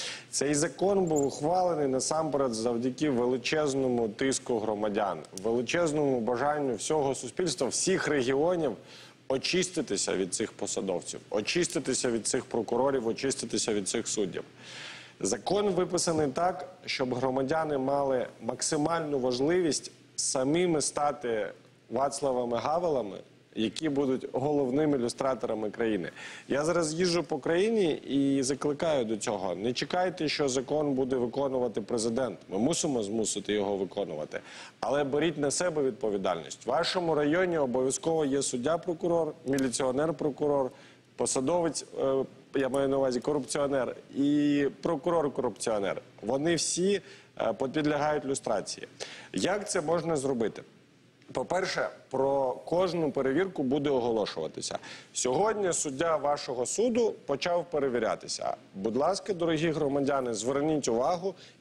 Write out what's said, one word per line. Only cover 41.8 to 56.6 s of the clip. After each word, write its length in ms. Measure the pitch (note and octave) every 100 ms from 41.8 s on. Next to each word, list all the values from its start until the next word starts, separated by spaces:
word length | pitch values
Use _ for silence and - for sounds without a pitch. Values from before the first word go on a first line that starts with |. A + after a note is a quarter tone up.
| - -
е, 240 | C3+ C3+ C3 - - C#3
я 140 | C3
маю 200 | C#3 C#3
на 80 | C3+
увазі 220 | C3+ B2
корупціонер, 760 | B2+ D3+ - D#3 C#3+ C#3 A#2+ - - A2
і 520 | C#3+ D3 D3 C#3+ C#3 A#2
прокурор-корупціонер. 1200 | - D#3+ F3 E3+ D3+ B2 B2+ - - G#2+ G2 D#2 - -
Вони 340 | G2+ C3 D#3 E3
всі, 460 | - - F#3 G3+ - - - -
е, 140 | A2 G#2+ C3+
підлягають 520 | D3 D3 D3+ D3 D3+ C3+
люстрації. 600 | C3+ - G#2+ - - - - - - -
Як 360 | - G#2+ G#3 G3+
це 120 | F#3+
можна 340 | D#3 E3+ D#3+ D#3
зробити? 480 | C3+ C3 G#2+ - - - - - - _ -
По-перше, 560 | - B2+ F3 F#3 - A#2+ - -
про 420 | C3 C3+ C#3 C3
кожну 600 | B2 - E3 F#3 E3+ D#3
перевірку 520 | C#3 C3+ C3+ F#3+ F3
буде 260 | C3+ C#3+ C#3+
оголошуватися. 880 | C3+ A#2+ A2+ F#2+ - D#2 - - - - - -
Сьогодні 600 | - B2 C3 G#3 G#3 G3
суддя 440 | D#3+ D#3 C3 E3 D#3
вашого 480 | C#3+ C#3+ - B2